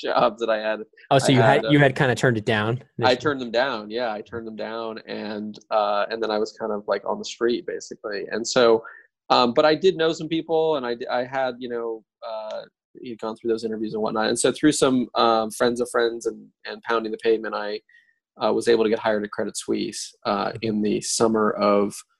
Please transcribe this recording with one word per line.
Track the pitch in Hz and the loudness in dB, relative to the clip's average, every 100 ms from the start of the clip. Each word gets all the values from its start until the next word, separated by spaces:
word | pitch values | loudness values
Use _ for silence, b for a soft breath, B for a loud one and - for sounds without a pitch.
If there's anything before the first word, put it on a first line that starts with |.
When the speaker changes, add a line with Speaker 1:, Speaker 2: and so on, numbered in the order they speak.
Speaker 1:
jobs | 131 - 123 110 | -4 2 2 0
that | 113 | -2
I | 110 | -2
had." | 110 107 110 _ b | -2 -4 -6 _ b
Speaker 2:
Oh, | 139 | 2
so | 123 | 6
Speaker 1:
I | 131 | 6
Speaker 2:
you | |
had, | 113 143 | 6 4
Speaker 1:
had, | 113 | 4
uh, | |
Speaker 2:
you | 147 | 6
had | 139 | 6
kinda | 131 139 117 | 4 2 2
turned | 135 110 | 2 0
it | |
down | 104 110 107 123 - - | 0 0 0 -2 -6 0
Speaker 1:
I | 120 | 2
Speaker 2:
initially? | 127 | 2
Speaker 1:
turned | 156 135 | 0 -4
them | 123 | -2
down. | 113 139 117 104 | 0 0 -2 -6
Yeah, | 113 123 | -6 -4
I | 107 | -6
turned | 110 117 113 | -8 -12 -10
them | 107 | -10
down, | 107 113 113 110 - | -8 -8 -8 -10 -10
and, | 107 107 107 107 104 - | -8 -8 -8 -8 -12 -2
uh, | 110 104 104 101 | 0 2 0 -2
and | 113 | -2
then | 110 | -2
I | 107 | 0
was | 110 - | -2 -4
kind | 110 | -6
of, | 104 104 | -6 -2
like, | 101 - | -4 -2
on | 104 | -6
the | |
street, | 104 - 117 120 - | -6 -2 0 0 -4
basically. | - - - 110 101 - | -10 -10 -12 -8 -8 -6
And | 107 117 | -6 -2
so, | - 117 113 B B B _ - | 4 6 4 B B B _ 2
um, | 127 123 | 4 4
but | 117 | 4
I | 151 156 | 4 4
did | 180 160 | 2 2
know | 160 | 0
some | 160 160 | -2 -4
people, | 165 160 160 160 151 | -4 -2 0 2 0
and | |
I | 123 120 | -2 -6
d-, | 123 | -4
I | 120 | -4
had, | 127 135 131 123 | -4 -2 -4 -4
you | 123 | -8
know, | 117 117 113 104 _ 120 | -6 -6 -8 _ _ -12
uh, | 110 110 110 110 _ _ - | -10 -10 -12 -14 _ _ -18
you'd | 127 110 | -14 -8
gone | 113 110 | -8 -6
through | 117 | -2
those | 113 | -2
interviews | 110 110 110 | -2 -6 -6
and | 107 | -4
whatnot. | 107 110 110 | -2 0 0
And | 117 | 2
so | 135 | 0
through | 127 151 | 2 2
some, | 143 143 131 120 | 4 4 2 0
um, | 120 117 113 110 | 2 4 4 0
friends | - 123 120 | 0 0 0
of | 120 | -2
friends | 123 117 117 | 0 0 0
and, | 113 110 104 _ | -6 -6 -14 _
and | - 107 | -14 -12
pounding | 110 117 110 | -2 -2 -2
the | 107 | -2
pavement, | 113 110 107 | 2 2 0
I, | 104 104 107 _ b b b _ - | -6 -6 -8 _ b b b _ -4
uh, | 110 | 0
was | 110 113 | 0 4
able | 117 | 4
to | 110 | 4
get | 113 | 2
hired | 113 107 | 0 0
at | 104 | -2
Credit | - 104 - | -6 -6 -6
Suisse, | - 107 104 - - - | -4 -4 -4 -8 -12 -8
uh, | 120 101 101 | -4 -2 -2
Speaker 2:
Mm-hmm. | - | -4
Speaker 1:
in | 113 107 | -2 -2
the | 104 104 | 0 -2
summer | - - 113 110 107 | -2 0 2 2 0
of | 101 104 101 101 - - _ | 2 2 2 0 -4 -18 _